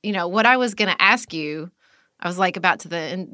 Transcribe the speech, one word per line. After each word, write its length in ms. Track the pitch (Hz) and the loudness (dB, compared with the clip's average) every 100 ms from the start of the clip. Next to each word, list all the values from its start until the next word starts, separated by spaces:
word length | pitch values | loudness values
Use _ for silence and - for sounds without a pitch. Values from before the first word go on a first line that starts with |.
you 100 | 214 | -4
know, 160 | 190 175 | -2 -2
what 180 | 190 233 | 4 4
I 100 | 254 | 4
was 180 | 247 | 2
gonna 220 | 202 208 - | 0 0 4
ask 340 | 196 226 - | 4 2 0
you, 380 | 160 151 156 170 _ _ _ _ _ | -6 -6 -8 -10 _ _ _ _ _
I 80 | 175 | -8
was, 100 | 180 | 0
like, 180 | 185 185 | 0 2
about 240 | 180 - | 0 0
to 80 | 156 | -4
the, 240 | 170 156 | -8 -6
in, 160 | 185 185 | -8 -10